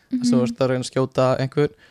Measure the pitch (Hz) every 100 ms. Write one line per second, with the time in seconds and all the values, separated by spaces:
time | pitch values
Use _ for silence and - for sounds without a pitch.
0 | - 254 247 240 233 233 131 127 123 135
1 | 131 - 131 131 131 - 147 - -